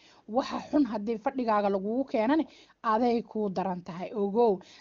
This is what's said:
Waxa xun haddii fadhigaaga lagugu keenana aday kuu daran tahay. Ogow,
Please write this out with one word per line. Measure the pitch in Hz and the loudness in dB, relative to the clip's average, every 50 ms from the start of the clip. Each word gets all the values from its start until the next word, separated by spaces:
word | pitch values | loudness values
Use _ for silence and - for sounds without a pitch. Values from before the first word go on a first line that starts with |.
| - - - - _ - | -20 -20 -20 -20 _ -4
Waxa | 214 262 - - - 214 - - | -2 -2 -2 -2 -6 -8 -6 0
xun | - 302 277 | 2 2 2
haddii | 208 226 214 202 226 233 214 | 2 0 -4 -2 -4 -4 -2
fadhigaaga | - 277 269 262 247 226 214 208 202 202 | -2 -4 -2 -2 0 2 2 2 2 2
lagugu | 196 190 190 208 226 262 269 | 0 0 -2 -2 -2 -2 -2
keenana | - - 226 214 254 302 330 - - - - - - _ _ | 0 0 0 2 2 2 2 0 -2 -8 -18 -20 -20 _ _
aday | - 226 214 220 247 240 233 233 | -2 0 2 2 2 2 2 0
kuu | 208 - - 220 214 196 | -2 -4 -4 -4 -4 -2
daran | 175 190 180 190 180 180 | -2 -2 -2 -2 -4 -6
tahay. | 175 196 165 180 180 - - | -8 -10 -10 -10 -10 -8 -4
Ogow, | 208 202 202 190 233 240 220 190 - - - - - | -4 -2 0 2 4 4 4 2 0 -4 -12 -20 -20